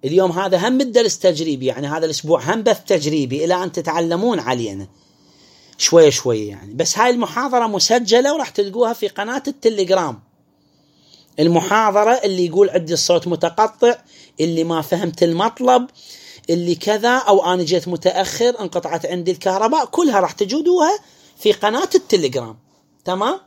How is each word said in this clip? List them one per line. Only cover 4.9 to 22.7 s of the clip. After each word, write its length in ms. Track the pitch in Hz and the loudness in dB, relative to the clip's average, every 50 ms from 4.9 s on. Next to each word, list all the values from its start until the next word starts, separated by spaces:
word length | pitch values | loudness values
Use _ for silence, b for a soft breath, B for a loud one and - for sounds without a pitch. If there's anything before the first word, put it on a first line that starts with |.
| _ b b b b b b b b b b b b b b b b b | _ b b b b b b b b b b b b b b b b b
شوية 320 | - - - 170 160 147 | -2 4 6 8 6 6
شوية، 380 | 131 - - 127 117 110 107 104 | 4 2 -2 -2 -2 -2 -4 -8
يعني. 260 | 101 98 - 98 107 | -10 -14 -18 -16 -6
بس 240 | 131 165 175 - 202 | -4 -4 -4 0 0
هاي 120 | 220 247 | 2 2
المحاضرة 560 | 247 240 233 - - 233 254 277 247 247 233 | 2 0 -2 -4 -4 -4 -4 -2 0 0 0
مسجلة 680 | 226 208 190 - - 226 247 240 185 220 240 254 277 - | 0 -2 -2 0 2 2 0 2 2 2 2 4 2 0
وراح 140 | 247 262 - | -2 -4 -6
تلقوها 440 | - - 202 196 185 233 240 226 233 | -4 -4 -4 -4 0 -2 0 0 0
في 160 | - - 196 | -4 -6 -8
قناة 340 | - - 202 214 247 277 - - | -6 -6 -8 -6 -6 -6 -6 -8
التليجرام. 760 | 269 - - 233 226 202 190 175 190 190 170 147 120 101 _ _ _ _ _ _ _ _ _ _ _ b b b b b b b b b b b b - | -10 0 0 0 0 0 0 2 2 0 0 -2 -6 -10 _ _ _ _ _ _ _ _ _ _ _ b b b b b b b b b b b b 0
المحاضرة 720 | 151 165 170 165 165 190 202 214 226 214 196 208 208 220 | 2 2 4 2 2 2 0 2 2 2 2 2 4 4
اللي 360 | 240 254 - 208 190 180 180 | 2 2 0 -2 -2 0 -2
يقول: 240 | 175 156 185 202 185 | -2 4 2 2 4
"عندي 220 | - 185 165 156 170 | 4 -2 -2 -2 -4
الصوت 360 | 160 - - 180 170 - 180 | -4 0 2 0 0 2 -2
متقطع"، 680 | 175 165 - 170 170 - 220 214 - _ - 240 240 - _ b b b b b b _ | -4 -2 -2 -2 0 0 0 0 0 _ 2 2 2 0 _ b b b b b b _
اللي 240 | 156 170 165 160 165 | -4 -2 0 -2 -2
ما 180 | 170 165 160 151 | 0 -2 -4 -2
فهمت 400 | - - 170 202 170 160 - 180 | -2 -4 -2 -2 -4 0 0 0
المطلب، 640 | 170 165 170 196 226 - - 247 247 254 247 247 254 B B B B B B B B B B B - | 2 2 0 -2 -2 -2 0 2 4 4 4 2 -2 B B B B B B B B B B B -2
اللي 240 | 165 175 175 170 175 | -2 -2 0 -2 -2
كذا، 420 | 170 - 202 214 214 208 240 247 | -2 0 -2 -2 0 2 2 2
أو 280 | 262 247 202 202 196 - 175 180 | 2 4 4 4 4 4 2 0
أنا 100 | 180 175 | 0 0
جيت 260 | 147 175 175 170 180 | 0 0 -2 -2 -2
متأخر، 720 | 175 160 - 185 - 180 190 180 - - 233 240 247 233 | -8 0 0 0 0 0 -4 -4 -2 0 0 0 0 -2
انقطعت 460 | 214 175 - 180 170 165 160 165 - | -6 -6 -6 -6 -6 -4 -6 -4 -4
عندي 240 | 185 175 180 170 185 | -4 -6 -4 -4 -4
الكهرباء، 560 | 180 175 - 196 185 196 214 226 285 320 - | -4 -2 -2 -2 0 0 0 0 0 0 -2
كلها 340 | - - - 349 302 233 202 | -2 -2 0 0 2 2 2
راح 120 | 180 170 - | 0 0 -2
تجدوها 680 | - 208 190 226 302 311 349 359 359 302 320 403 415 b b b b b b b | -4 -4 -2 -2 -2 0 2 2 4 4 2 0 -2 b b b b b b b
في 160 | b - 214 208 | b 0 0 0
قناة 360 | - - 208 220 262 370 - - | 2 0 -2 0 0 -4 0 0
التليجرام. 640 | 392 - - - 190 160 131 127 135 120 113 110 - _ _ | -2 0 2 0 0 0 0 -4 -4 -8 -8 -14 -18 _ _